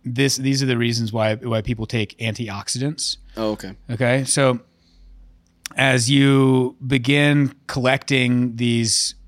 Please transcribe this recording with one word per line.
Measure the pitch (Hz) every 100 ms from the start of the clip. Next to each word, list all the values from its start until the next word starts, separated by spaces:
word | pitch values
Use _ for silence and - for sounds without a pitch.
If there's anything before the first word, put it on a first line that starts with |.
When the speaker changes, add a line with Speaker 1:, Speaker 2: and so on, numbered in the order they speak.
Speaker 1:
this, | 131 120 135 135
these | 135 135
are | 135
the | 120
reasons | 117 117 110
why, | 110 110
why | 110 123 113
people | 107 113 110
take | 113 104 -
antioxidants. | 113 104 110 101 - 123 139 160 - - - -
Speaker 2:
Oh, | 110
okay. | 104 95 98 -
Speaker 1:
Okay, | 117 123 131
so | 131 - 135 120 - _ _ _ - - - _ _ _ - -
as | 135 131 117
you | 139 139 135 135 127 127 - 131
begin | 135 123 143 147 147 135 - -
collecting | 139 127 139 - 135 123 123 123 117
these, | 120 117 110 - - -